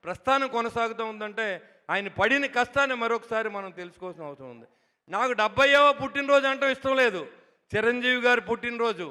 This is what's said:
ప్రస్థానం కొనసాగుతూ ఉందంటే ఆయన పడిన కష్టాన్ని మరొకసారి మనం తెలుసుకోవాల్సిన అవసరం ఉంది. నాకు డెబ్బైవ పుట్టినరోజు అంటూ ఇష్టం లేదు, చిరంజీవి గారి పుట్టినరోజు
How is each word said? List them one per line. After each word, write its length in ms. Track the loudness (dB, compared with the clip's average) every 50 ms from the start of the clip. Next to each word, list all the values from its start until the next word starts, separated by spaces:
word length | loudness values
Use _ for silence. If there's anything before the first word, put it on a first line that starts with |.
| _
ప్రస్థానం 440 | -10 -12 -6 _ 0 2 2 0 -2 -2
కొనసాగుతూ 480 | -2 -4 -2 -2 -2 -4 -4 -4 -6 -8 -8 -6
ఉందంటే 320 | -8 -10 -10 -6 -6 -4 -4 -4 -8 -10 _ _ _ _ -4 -4
ఆయన 160 | -4 -4 -4 -2 0
పడిన 280 | 2 2 2 2 0 0 0
కష్టాన్ని 400 | -2 -2 0 0 0 0 0 0 -2 -2
మరొకసారి 460 | -2 -2 -2 -4 -4 -4 -4 -4 -4 -8
మనం 140 | -8 -12 -12 -14 -14
తెలుసుకోవాల్సిన 460 | -16 -16 -16 _ -14 -14 -12 -12 -14 -14
అవసరం 200 | -14 -14 -16 -18 -18
ఉంది. 120 | -18 -20 _ _ _ _ _ _ _ _ _
నాకు 220 | -2 -2 0 0 2 2
డెబ్బైవ 440 | 0 0 4 4 4 6 6 6 6 6 4 2
పుట్టినరోజు 460 | -2 -6 -4 -4 0 4 4 4 4 2
అంటూ 160 | 0 0 0 0 0
ఇష్టం 220 | 0 -2 0 2 4 4
లేదు, 180 | 2 2 -2 -8 -10 -16 -20 _ _ _ _ _ _ -2
చిరంజీవి 480 | 0 2 2 0 2 2 2 0 4 4
గారి 160 | 4 4 4 2 -2
పుట్టినరోజు 580 | -6 -4 -4 -8 -4 -2 -2 -2 -2 -4 -8 -12